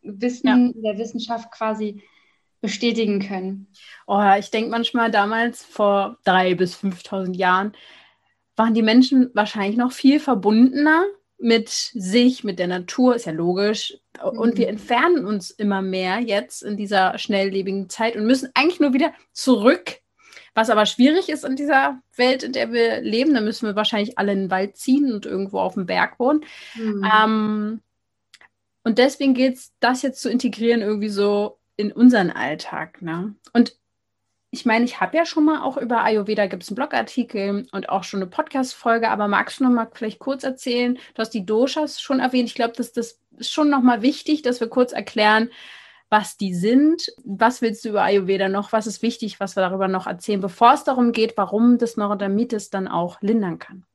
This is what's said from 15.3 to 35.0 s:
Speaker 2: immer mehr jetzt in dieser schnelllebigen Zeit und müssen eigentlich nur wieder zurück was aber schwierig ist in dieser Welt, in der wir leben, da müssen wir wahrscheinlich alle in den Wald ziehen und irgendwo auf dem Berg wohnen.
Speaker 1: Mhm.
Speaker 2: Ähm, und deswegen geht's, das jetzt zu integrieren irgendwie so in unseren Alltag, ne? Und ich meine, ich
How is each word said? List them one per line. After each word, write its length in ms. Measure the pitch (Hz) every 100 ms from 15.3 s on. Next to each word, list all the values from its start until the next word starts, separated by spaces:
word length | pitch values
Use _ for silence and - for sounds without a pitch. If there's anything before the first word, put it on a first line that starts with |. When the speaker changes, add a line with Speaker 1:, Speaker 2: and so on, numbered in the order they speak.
| 208 180
Speaker 2:
immer 320 | - 208 196
mehr 380 | 190 185 185 196
jetzt 420 | 233 202 - -
in 140 | - 208
dieser 420 | 202 202 185 -
schnelllebigen 680 | - 202 196 190 190 196 190
Zeit 280 | - 226 220
und 100 | 214
müssen 240 | 262 254
eigentlich 260 | - 302 370
nur 120 | 294
wieder 200 | 254 311 - _
zurück 680 | - - 240 214 349 - - _ _ _ - -
was 160 | - 220
aber 160 | 214 214
schwierig 420 | - 254 320 370
ist 140 | 302
in 120 | 262 262
dieser 440 | 294 294 269 262 _ -
Welt, 260 | 247 262
in 100 | 233
der 200 | 262 233
wir 280 | 233 233 220
leben, 340 | 214 220 277
da 60 | 269
müssen 260 | 208 214 220
wir 100 | 202
wahrscheinlich 420 | 208 214 208 -
alle 140 | 202
in 80 | 196
den 80 | 190
Wald 260 | 190 202 -
ziehen 360 | - 269 285
und 140 | 214 -
irgendwo 340 | 190 196 196
auf 140 | 185
dem 120 | 196 180
Berg 320 | 180 190 -
wohnen. 240 | 247 302 302 - -
Speaker 1:
Mhm. 380 | 226 220 202 202
Speaker 2:
Ähm, 680 | 214 214 220 214 214 214 220 _ _ _ _ _ _ _ _ _ _
und 140 | 226 220
deswegen 360 | 262 - 277
geht's, 380 | 247 262 254 - _
das 220 | 233 254
jetzt 180 | 277 262
zu 80 | 247
integrieren 500 | 247 247 208 226 233
irgendwie 260 | 208 214 214
so 500 | 202 202 202 208 - _ -
in 160 | 208
unseren 380 | - 247 240 180
Alltag, 720 | - 123 151 - 147 165 _
ne? 320 | 170 165 202 208 _
Und 240 | 233 240 _ _ _ _ _ _ _ _
ich 160 | - 233
meine, 180 | 226 240
ich 140 | -